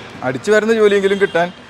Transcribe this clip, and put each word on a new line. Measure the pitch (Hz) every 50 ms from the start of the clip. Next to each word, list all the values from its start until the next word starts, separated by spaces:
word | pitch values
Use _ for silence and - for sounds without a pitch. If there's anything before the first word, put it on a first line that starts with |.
| - - - - -
അടിച്ചു | 127 135 127 - 202
വരുന്ന | 214 214 208 220 226
ജോലിയെങ്കിലും | 220 214 208 202 202 196 196 202 196
കിട്ടാൻ | 196 - - 170 170 180 185 - -